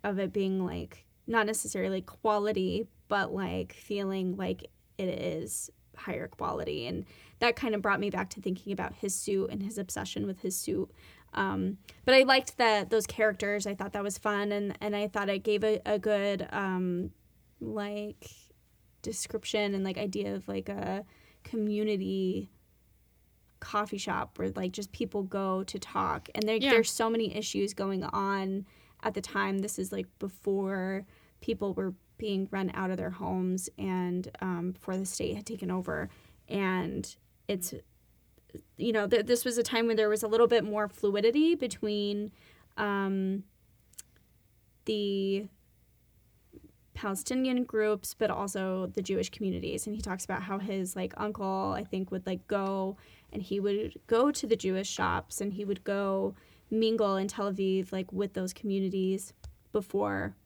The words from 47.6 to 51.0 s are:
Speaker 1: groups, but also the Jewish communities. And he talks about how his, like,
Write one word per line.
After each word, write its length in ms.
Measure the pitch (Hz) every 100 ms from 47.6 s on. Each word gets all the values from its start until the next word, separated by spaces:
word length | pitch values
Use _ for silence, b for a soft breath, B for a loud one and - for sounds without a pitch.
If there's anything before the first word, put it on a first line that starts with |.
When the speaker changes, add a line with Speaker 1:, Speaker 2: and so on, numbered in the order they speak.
Speaker 1:
groups, 500 | 247 220 214 208 -
but 160 | - 214
also 580 | - 196 196 190 185 185
the 80 | 196
Jewish 280 | 185 185 185
communities. 580 | - 190 180 - - 214
And 80 |
he 60 | 214
talks 240 | 214 185
about 180 | - 185
how 160 | 185 196
his, 360 | 190 190 180
like, 180 | 190